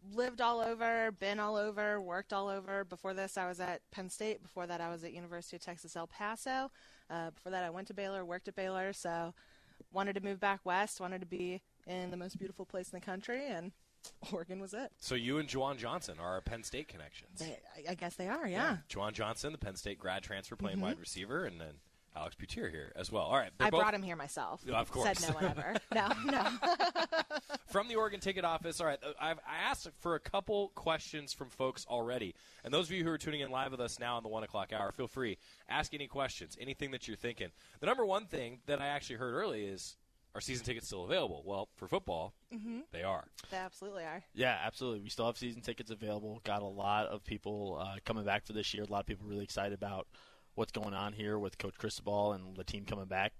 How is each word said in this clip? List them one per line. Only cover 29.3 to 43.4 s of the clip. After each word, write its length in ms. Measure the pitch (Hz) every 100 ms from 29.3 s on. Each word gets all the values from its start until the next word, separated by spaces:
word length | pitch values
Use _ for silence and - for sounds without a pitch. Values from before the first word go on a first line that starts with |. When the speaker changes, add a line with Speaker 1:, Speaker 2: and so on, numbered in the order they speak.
| 160
Speaker 2:
I 320 | 123 156 214
asked 180 | 277 175 -
for 140 | 170
a 60 | 156
couple 480 | - 196 196 208 196
questions 580 | - - 160 - 156 143
from 160 | - 127
folks 380 | - 131 - -
already. 460 | 120 117 123 98 - - -
And 80 | 123
those 140 | 147 165
of 60 |
you 100 | 185
who 80 | 165
are 80 | 151
tuning 220 | - 151
in 100 | 139
live 200 | 127 135
with 100 | 131
us 180 | 117 -
now 200 | 120 120
in 40 |
the 60 | 110
one 140 | 110
o'clock 300 | 110 104 95
hour, 200 | 110 98
feel 160 | - 120
free. 300 | 131 120 95 - - -
Ask 260 | 135 151
any 120 | 147 139
questions, 500 | 139 131 - 85 -
anything 300 | 131 139 139
that 180 | 127 -
you're 80 | 104
thinking. 320 | 120 113 90 - - -
The 60 | 165
number 180 | 262
one 220 | 214 190 202
thing 340 | 151 117 127 -
that 140 | 143
I 60 | 139
actually 280 | 143 - 113
heard 180 | 123
early 300 | 131 208 113
is, 320 | 101 95 - - _ _ _
are 60 | 104
season 240 | - 127 117
tickets 200 | 117 -
still 180 | 98
available? 380 | 90 180 123 76 85
Well, 220 | 98 107 -
for 120 | 92
football, 460 | 190 190 82 98 - _
Speaker 1:
Mm-hmm. 260 | 233 220 233 330
Speaker 2:
they 100 | -
are. 220 | 95 78 - -